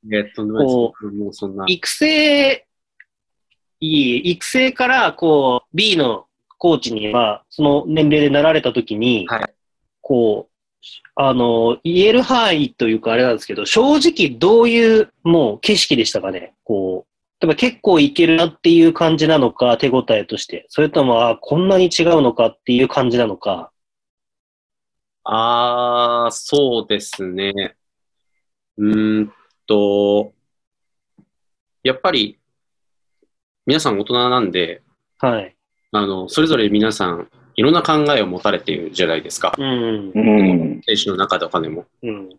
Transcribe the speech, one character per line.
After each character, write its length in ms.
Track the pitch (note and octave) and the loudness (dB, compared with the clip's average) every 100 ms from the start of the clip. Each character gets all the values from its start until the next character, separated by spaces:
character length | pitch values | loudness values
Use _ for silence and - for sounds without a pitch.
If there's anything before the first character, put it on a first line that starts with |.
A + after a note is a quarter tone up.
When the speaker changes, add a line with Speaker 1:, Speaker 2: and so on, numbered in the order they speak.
| G#2+ | -4
Speaker 1:
い 40 | |
や、 100 | G#2+ G#2 | -6 -6
と 120 | - | -8
ん 20 | G#2+ | -8
で 60 | |
も 60 | A2 | -2
な 60 | |
い 20 | C3 | 0
で 40 | |
す。 40 | |
Speaker 2:
こ 200 | B2+ A#2 - | 0 -2 -4
う、 100 | G#2 | -14
Speaker 1:
も 160 | G2+ G2+ | -10 -12
う 60 | |
そ 120 | - G2+ | -10 -12
ん 100 | G2 | -8
な。 80 | F#2+ | -6
Speaker 2:
育 180 | F3+ - | -4 -6
成、 760 | - D4+ D#4 D4+ C#4+ C4+ C4+ _ _ _ _ _ _ _ _ _ _ _ _ | -4 -2 0 0 2 0 -2 _ _ _ _ _ _ _ _ _ _ _ _
い 360 | D#3 D#3 C3 B2 | -2 0 0 0
い、 140 | F3 | -2
育 140 | F3 - | -4 -4
成 260 | B3+ C4 | 0 0
か 140 | B3+ B3+ | 0 0
ら、 260 | C4 G3+ | 2 0
こ 500 | - E3+ D3+ C3+ B2 _ | 0 2 2 2 -2 _
う、 100 | D#3 | -2
B 220 | G#3+ F3+ | 0 0
の 260 | C3 G#2 _ _ _ _ | 0 -2 _ _ _ _
コ 180 | F3 | 0
ー 40 | D3+ | 0
チ 160 | B2 | -2
に、 140 | A2 G#2+ | -6 -2
ま 120 | A#2+ A2+ | 0 0
あ、 180 | G#2 _ | -2 _
そ 120 | - | -2
の 220 | D3 C#3+ D3+ | 2 2 0
年 220 | D#3 D3+ | 0 2
齢 120 | D3+ | 2
で 80 | D3 | 2
な 100 | C#3 | 2
ら 140 | D3+ | 2
れ 80 | D#3 | 2
た 100 | B2+ | 0
時 240 | B2 - G#2+ | -4 -4 -2
に、 300 | A#2+ A#2 F2 | -2 -2 -4
Speaker 1:
は 120 | A2+ | -8
い。 40 | - _ _ _ _ _ | -8 _ _ _ _ _
Speaker 2:
こ 480 | - B2+ A2+ G#2 - | -2 0 2 0 -8
う、 20 | _ _ _ - - _ | _ _ _ -20 -20 _
あ 180 | - C#3 | -2 0
の、 440 | B2 A#2+ A#2 A#2 A#2+ | 0 0 2 0 -2
言 140 | E3 F3 | -2 2
え 140 | G3+ | 4
る 100 | A#3 | 2
範 380 | B3+ B3+ A3+ E3 | 2 0 0 0
囲 120 | C#3 | -2
と 160 | _ A#2 | _ -2
い 60 | |
う 60 | A2 | -2
か 120 | A2+ | -2
あ 40 | A#2 | 0
れ 80 | |
な 60 | B2+ | 0
ん 40 | A2+ | -2
で 20 | |
す 60 | - | -6
け 80 | |
ど、 120 | G#2+ G#2 | -10 -2
正 300 | - C4 D4+ | 2 4 4
直 340 | E4 E4 D#3+ A#2+ | 2 2 -2 0
ど 240 | E3+ A#3 | 4 4
う 60 | A#3 | 4
い 340 | A#3 A3+ A3 | 4 4 4
う、 100 | G#3+ _ | 0 _
も 320 | E3 E3+ B2+ | 0 2 2
う 60 | G#2 | -2
景 160 | - G3+ | -2 -2
色 200 | - B2+ | 0 0
で 100 | A2 | 0
し 60 | |
た 80 | - | -2
か 80 | F#2+ | -6
ね？ 220 | F#2 F2+ _ | -10 -14 _
こ 420 | - G#2 F#2+ F#2 - | -6 -4 -2 -6 -10
う、 360 | _ _ _ | _ _ _
例 40 | E3 | -2
え 20 | |
ば 60 | D3 | 0
結 220 | B3 - | 0 0
構 180 | - F3 | 2 4
い 120 | C#3+ | 4
け 140 | - E3 | 2 2
る 100 | E3 | 4
な 100 | E3+ | 0
っ 140 | - | 0
て 100 | E3+ | 4
い 120 | E3+ | 6
う 80 | E3 | 6
感 240 | D#3+ E3 D#3+ | 4 0 2
じ 120 | D#3 | 2
な 100 | D#3+ | 2
の 140 | C3 | 2
か、 240 | - B2 A#2 | 2 0 2
手 140 | C#3 | 2
応 140 | C3 - | 0 2
え 140 | A2 | -2
と 140 | G2 G2+ | -2 -10
し 80 | - | -10
て。 180 | - - | -14 -10
そ 120 | - | -2
れ 80 | D#3 | 0
と 160 | D#3 | 2
も、 240 | C3+ A#2 A#2 | 2 2 2
あ、 80 | A2 | -2
こ 220 | - D3+ | -2 0
ん 100 | F#3 | 2
な 80 | F#3+ | 4
に 100 | F3+ | 2
違 180 | - | 2
う 180 | E3+ E3+ | 2 4
の 100 | C3+ | 2
か 140 | A#2 A2+ | 2 -2
っ 160 | - | -2
て 100 | - | -2
い 100 | B2 | 0
う 60 | B2+ | 2
感 220 | - B2+ | 0 0
じ 80 | A#2+ | 0
な 80 | A#2 | -2
の 100 | F#2+ | -4
か。 340 | G#2 F#2 E2 _ _ _ _ _ _ _ _ _ _ _ _ _ _ _ | -6 -6 -8 _ _ _ _ _ _ _ _ _ _ _ _ _ _ _
Speaker 1:
あ 1000 | - A2 A2+ A#2+ B2 B2 B2 A#2+ A#2+ A#2+ A#2 | -6 -2 0 0 0 -2 -2 0 0 0 -2
ー、 20 | |
そ 500 | - - C#3+ C#3 A#2 | -4 -4 0 0 -2
う 60 | G#2 | -4
で 120 | G#2 | -6
す 260 | - - F#2+ | -6 -12 -10
ね。 500 | F#2 G2 G2 F#2+ _ _ _ _ _ _ _ _ _ _ - | -6 -6 -6 -8 _ _ _ _ _ _ _ _ _ _ -4
う 140 | G#2+ | -2
ー 300 | G#2+ G#2+ G#2+ | 0 0 -2
ん 100 | G#2+ _ _ _ - | -4 _ _ _ -2
と、 680 | G#2+ G2+ G2+ G2+ G#2 G#2 _ _ _ _ _ _ _ _ _ _ _ _ _ _ _ | 0 2 2 2 2 0 _ _ _ _ _ _ _ _ _ _ _ _ _ _ _
や 120 | C3 | -4
っ 40 | C3 | -2
ぱ 140 | F#3+ | -2
り、 260 | D3+ G#2 - _ _ _ _ _ _ _ _ _ _ _ _ - | -2 -4 -8 _ _ _ _ _ _ _ _ _ _ _ _ -4
皆 120 | D3+ | -2
さ 120 | D3+ | -2
ん 80 | G2+ | -4
大 60 | |
人 260 | G#2 B2 B2 | -4 -2 0
な 100 | B2+ | 0
ん 100 | G#2 | -2
で、 320 | F2 E2+ E2+ _ _ _ _ | -2 -4 -8 _ _ _ _
Speaker 2:
は 220 | C3 A2+ | -2 -2
い。 140 | F#2+ _ _ _ _ | -6 _ _ _ _
Speaker 1:
あ 140 | G#2+ G3 | -4 -2
の、 220 | F#3+ F2+ | -4 -6
そ 120 | - | -2
れ 60 | D#3+ | 0
ぞ 100 | D3 | 0
れ 120 | G#2+ | 0
皆 220 | G#2 A2 | 0 0
さ 160 | G#2+ F#2 | -2 -6
ん、 200 | E2+ F2 _ _ | -6 -12 _ _
い 80 | - | -2
ろ 80 | B2 | 2
ん 40 | |
な 80 | F3 | 2
考 100 | F3 D3+ D3 | 2 0 2
え 80 | C#3 | 0
を 40 | F#2+ | -2
持 140 | F2+ | -4
た 100 | G#2 | -4
れ 80 | F#2 | -4
て 140 | - | -6
い 60 | F2 | -8
る 120 | E2 | -8
じ 120 | C#2+ | -4
ゃ 20 | F2 | -2
な 80 | |
い 80 | D#2+ | -2
で 80 | D#2+ | -6
す 80 | - | -6
か。 160 | - - | -6 -4
Speaker 2:
う 60 | |
ん。 500 | C3+ B2 A#2 A2 G2 | -6 -4 -4 -6 -6
Speaker 3:
う 60 | G#2 | 0
ん。 600 | A2 G#2+ F#2+ F2+ D#2+ - - | 2 4 4 2 -2 -6 -4
Speaker 1:
選 100 | G#2 | -4
手 140 | - | -2
の 60 | F#2 | -4
中 220 | F#2+ F#2 | -2 -2
と 100 | E2+ | -2
か 100 | F2+ | -6
で 80 | D#2+ | -6
も。 160 | D#2+ - _ | -10 -16 _
Speaker 2:
う 80 | A#2+ | -12
ん。 180 | G#2 F#2+ | -12 -14